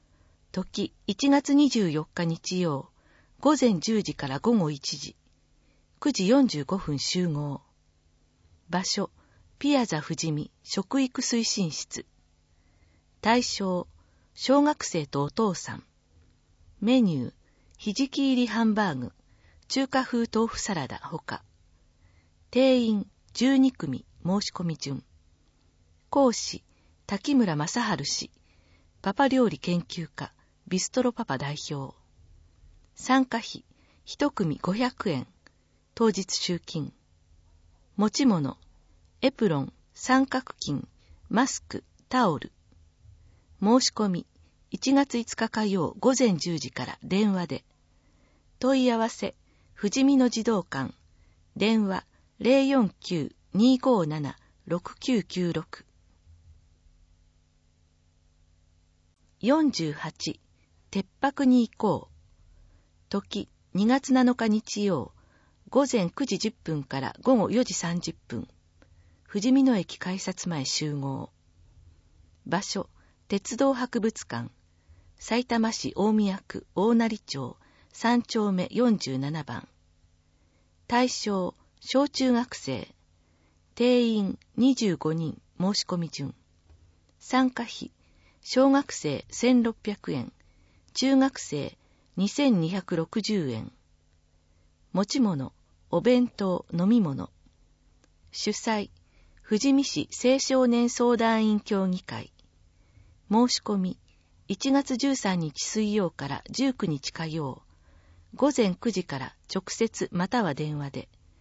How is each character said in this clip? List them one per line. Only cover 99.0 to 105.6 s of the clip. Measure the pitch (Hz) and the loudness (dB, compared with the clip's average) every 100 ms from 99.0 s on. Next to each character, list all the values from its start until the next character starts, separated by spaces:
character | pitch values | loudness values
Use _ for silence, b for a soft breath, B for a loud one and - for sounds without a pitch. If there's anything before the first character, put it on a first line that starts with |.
| _ _ _ _ | _ _ _ _
富 | - 214 | -4 0
士 | 269 | 2
見 | 269 | 2
市 | 269 - - | 2 -2 -6
青 | - 247 269 | -2 2 2
少 | - 262 254 | 2 2 4
年 | 233 240 | 2 0
相 | - 247 240 | 0 2 2
談 | 226 220 220 | 2 2 2
員 | 208 | 0
協 | - 202 190 | 0 -2 0
議 | 185 | -2
会。 | - 113 - _ _ _ _ _ _ _ - _ - | -6 -12 -12 _ _ _ _ _ _ _ -20 _ 0
申 | 208 247 | 2 2
し | - | 0
込 | - 208 | -2 -2
み、 | 185 - _ _ _ _ - | -2 -6 _ _ _ _ -10
一 | 196 269 | -4 2
月 | 277 277 254 | 2 2 -2
十 | 277 269 | 0 0
三 | 202 185 | -2 -2
日 | 160 - | -4 -6